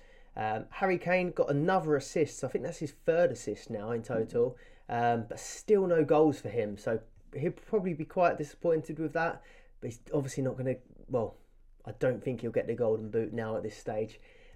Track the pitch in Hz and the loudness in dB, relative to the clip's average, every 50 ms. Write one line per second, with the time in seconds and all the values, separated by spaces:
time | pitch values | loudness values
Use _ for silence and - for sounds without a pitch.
0 | - - - - - - - 107 110 110 107 110 - - - - 196 190 185 170 | -20 -20 -20 -20 -20 -14 -8 -4 -2 -2 -2 -2 -4 -8 -4 -2 0 0 0 0
1 | - 175 180 185 180 175 - - 165 - 147 143 151 180 190 185 160 156 151 135 | 0 2 2 2 2 0 0 0 0 2 2 2 2 2 2 2 2 2 0 0
2 | 131 - - 180 151 143 - - - 123 - - 180 175 165 - 165 143 - - | 0 -2 -2 0 0 0 -2 -4 -6 -4 -4 -4 -4 -6 -6 -6 -8 -8 -10 -4
3 | - - 160 170 175 170 120 113 - - 104 - - - 113 104 101 110 120 117 | 0 2 4 4 4 2 2 -2 -6 -6 -6 -6 -8 -8 -8 -6 -4 -4 -4 -4
4 | 117 - - 113 113 107 - 117 120 131 127 - - - - - - - 120 117 | -4 -2 -2 -2 -2 0 2 2 2 2 0 -4 -14 -20 -20 -20 -10 -6 -2 0
5 | 120 120 120 117 110 - - - - - - - - - 214 196 190 180 170 160 | 2 2 2 2 -2 -4 -8 -12 -12 -12 -12 -8 2 4 4 4 6 6 4 4
6 | 151 - 156 151 160 156 139 - - 107 104 120 107 104 101 101 - 123 117 - | 6 6 6 6 6 6 4 2 -4 -4 -2 -2 -2 -2 -4 -4 -2 -2 -2 -2
7 | - - - - - - - - 143 180 - - - - 226 214 180 185 165 143 | -4 -8 -18 -20 -20 -14 -8 -4 -4 -4 -4 -6 -6 -4 -2 -2 0 -2 -2 -4
8 | 151 - - 185 175 170 - - 151 - - - - 170 165 156 - - 156 151 | -6 -4 2 4 4 4 4 2 -4 -8 -8 -2 0 2 2 2 0 -2 -4 -4
9 | 160 156 - 165 165 170 - - - - - - - - - - - 123 113 - | -4 -2 -2 0 -2 -2 -2 -6 -10 -18 -20 -20 -20 -20 -16 -12 -10 -10 -10 -10
10 | - - - 147 135 131 - - 135 131 117 127 127 131 123 - - - - - | -6 -2 -2 0 0 -2 -2 -2 -2 -2 -2 -2 -2 -2 -2 -4 -6 -14 -20 -20
11 | - - 123 120 110 - - - - - _ - - - - - - 117 110 - | -8 -4 -2 -2 -2 -2 -4 -10 -20 -20 _ -20 -20 -20 -20 -16 -14 -14 -4 0
12 | - 131 123 104 - 135 123 113 - 117 110 127 - - 120 110 120 110 110 107 | 0 0 0 0 -2 -4 -4 -4 -4 -2 -2 -2 -2 -2 -2 0 2 2 2 0
13 | 110 107 104 113 113 104 110 117 113 110 110 110 - 107 - - - - 110 107 | -2 -2 -2 -2 -2 -2 -2 -4 -4 -2 -4 -4 -4 -6 -8 -8 -8 -4 -4 -2
14 | 110 110 - - - - - - - - - | -4 -4 -6 -12 -20 -20 -20 -20 -20 -20 -20